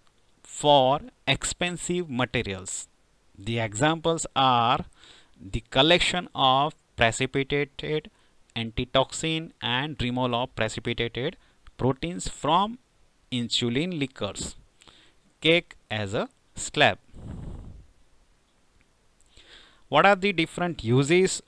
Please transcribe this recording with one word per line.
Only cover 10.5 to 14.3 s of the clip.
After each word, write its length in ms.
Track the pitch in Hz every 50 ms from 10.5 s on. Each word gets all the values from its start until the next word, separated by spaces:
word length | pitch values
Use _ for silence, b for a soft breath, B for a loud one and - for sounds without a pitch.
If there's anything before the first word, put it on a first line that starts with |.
| -
precipitated 840 | - 113 110 - - - 120 120 - 117 117 - 117 123 160 196 b b b b b b - -
proteins 500 | - 113 127 135 - - 170 180 - -
from 500 | - - - - 139 160 180 202 220 233 - _ _ _ _ _ _ _ _ _ _
insulin 680 | 131 123 120 113 - - 123 117 120 135 160 185 180
liquors, 580 | 156 139 127 - - 104 98